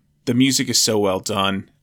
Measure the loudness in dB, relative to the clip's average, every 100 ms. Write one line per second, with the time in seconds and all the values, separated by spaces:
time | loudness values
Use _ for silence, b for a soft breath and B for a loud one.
0 | _ _ -4 2 2 2 0 0 0 2
1 | 0 0 -4 -2 0 -2 -8 _